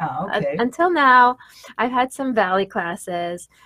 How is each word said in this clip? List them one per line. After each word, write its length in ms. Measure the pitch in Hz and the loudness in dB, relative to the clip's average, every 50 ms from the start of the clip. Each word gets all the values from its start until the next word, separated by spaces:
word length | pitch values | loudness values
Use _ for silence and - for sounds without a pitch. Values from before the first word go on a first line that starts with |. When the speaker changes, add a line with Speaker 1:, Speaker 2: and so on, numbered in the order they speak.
Speaker 1:
Ah, 240 | 165 160 - 151 - - | -8 -6 -6 -6 -6 -4
Speaker 2:
Un-, 100 | - 214 | -4 -4
Speaker 1:
okay. 140 | 196 185 190 180 | -4 -4 -2 -2
Speaker 2:
until 320 | 233 254 - - 339 370 | -2 -2 0 0 0 0
now, 460 | 349 311 277 262 247 254 247 247 254 - - - - - - - - | 2 2 4 6 6 6 6 6 2 -2 -10 -20 -20 -20 -20 -16 -6
I've 140 | - 220 247 | -4 -4 -2
had 180 | 254 247 254 254 | 0 -2 -2 -2
some 220 | - - 269 262 | -4 -6 -6 -2
Valley 320 | 240 220 196 185 185 196 196 | 0 0 2 2 2 0 0
classes, 840 | 196 - 208 170 170 185 - - 190 175 175 175 170 175 175 - _ _ _ _ | -2 -4 -6 -6 -6 -8 -8 -10 -8 -6 -6 -6 -6 -8 -10 -12 _ _ _ _